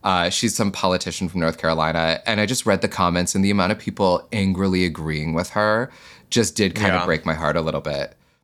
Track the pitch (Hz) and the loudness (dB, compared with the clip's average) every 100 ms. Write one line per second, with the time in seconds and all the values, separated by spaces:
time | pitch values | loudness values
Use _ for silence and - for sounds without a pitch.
0 | 101 92 87 - 117 - 104 - 95 92 | 2 2 2 0 -2 0 -2 0 0 0
1 | - 85 90 90 80 82 82 80 78 82 | -2 -6 -4 0 -2 0 0 0 0 0
2 | 80 82 - 107 104 127 - 95 101 - | 0 0 -2 0 0 0 0 0 0 0
3 | 90 87 90 98 98 101 90 107 - 95 | 0 2 0 0 2 2 2 0 -6 0
4 | 98 87 - 110 98 90 98 92 90 78 | 2 2 -2 -2 0 2 2 2 0 -2
5 | 78 78 78 80 90 104 107 110 131 - | -4 -4 -2 -2 -2 0 2 2 -2 -10
6 | - - _ 120 101 - 98 107 101 92 | -20 -20 _ 0 0 2 0 2 2 2
7 | 87 80 82 78 80 80 80 73 78 71 | 0 0 -2 -2 0 0 -2 -4 -4 -6
8 | - - _ _ | -6 -10 _ _